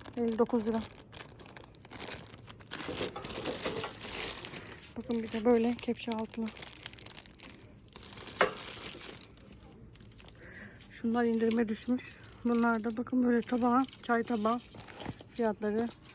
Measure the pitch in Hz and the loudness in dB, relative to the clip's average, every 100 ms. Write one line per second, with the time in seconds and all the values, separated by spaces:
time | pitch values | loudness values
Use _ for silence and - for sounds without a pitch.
0 | - 247 233 220 226 240 214 226 220 - | -10 -2 0 4 4 4 2 0 -2 -8
1 | - - - - - - - - - - | -14 -14 -14 -14 -16 -14 -16 -18 -14 -10
2 | - - - - - - - - - - | -6 -8 -10 -14 -14 -14 -8 -4 -2 -2
3 | - - - - - - - - - - | -2 -4 -6 -2 -2 -2 -2 -2 -4 -6
4 | - - - - - - - - - - | -6 -2 -2 -2 -6 -8 -12 -14 -12 -10
5 | 233 233 220 220 233 233 233 240 - 226 | -2 -2 -2 2 6 6 6 2 -2 -2
6 | 240 220 220 233 220 - - - - - | 0 -2 -2 -4 -6 -6 -12 -10 -12 -10
7 | - - - - - - - - - - | -12 -14 -16 -16 -16 -16 -18 -20 -18 -14
8 | - - - - - - - - - - | -12 -10 -10 2 2 2 -8 -8 -10 -10
9 | - - - - - - - - - - | -12 -14 -16 -18 -18 -18 -18 -18 -18 -18
10 | - - - - - - - - - - | -20 -18 -18 -18 -16 -14 -16 -16 -18 -4
11 | 226 233 233 226 226 226 214 214 240 254 | 2 4 4 6 6 4 2 0 0 0
12 | - - - - 240 233 233 226 226 226 | 0 -12 -16 -2 2 6 6 4 0 -2
13 | 240 254 247 240 - 247 247 247 262 - | 2 4 6 6 4 4 6 6 4 -2
14 | - 233 233 233 220 240 - - - - | 2 2 4 2 2 2 -4 -14 -14 -10
15 | - - - - 220 208 214 220 233 - | -10 -10 -8 0 2 2 0 2 0 -4
16 | - | -16